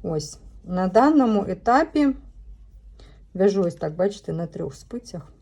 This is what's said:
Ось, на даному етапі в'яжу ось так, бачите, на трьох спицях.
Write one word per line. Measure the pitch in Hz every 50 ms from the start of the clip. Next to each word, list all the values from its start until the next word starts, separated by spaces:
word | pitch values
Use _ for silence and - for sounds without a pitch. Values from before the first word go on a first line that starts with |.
| -
Ось, | 180 160 151 151 - - - - - - - -
на | 175 180 180 185
даному | 190 185 220 254 302 320 294 254 226 214 202 -
етапі | - 185 - - 233 247 277 320 330 - 302 294 277 262 - - - - - - - - - - - - - - - - - - - - - - _ _
в'яжу | 185 190 202 190 196
ось | 180 175 175
так, | - 170 151 156
бачите, | 170 185 202 202 - _ - 160
на | 165 170
трьох | 160 - - 165 147 -
спицях. | - - _ - 240 233 - - 170 - - - _